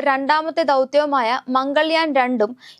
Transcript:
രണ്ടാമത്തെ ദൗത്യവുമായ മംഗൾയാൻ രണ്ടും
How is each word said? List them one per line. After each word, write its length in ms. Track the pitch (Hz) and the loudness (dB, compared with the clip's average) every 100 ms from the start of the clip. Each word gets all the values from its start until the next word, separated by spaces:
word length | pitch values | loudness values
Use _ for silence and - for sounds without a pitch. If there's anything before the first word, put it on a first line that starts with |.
| 277 | 0
രണ്ടാമത്തെ 540 | 269 277 311 320 320 | 0 0 0 0 -2
ദൗത്യവുമായ 760 | 294 269 262 294 294 277 226 254 - | 0 2 2 0 2 0 0 -2 -2
മംഗൾയാൻ 680 | 254 269 285 311 320 330 | -2 0 0 0 0 0
രണ്ടും 380 | 269 247 254 214 247 - | 0 0 0 -2 -4 -20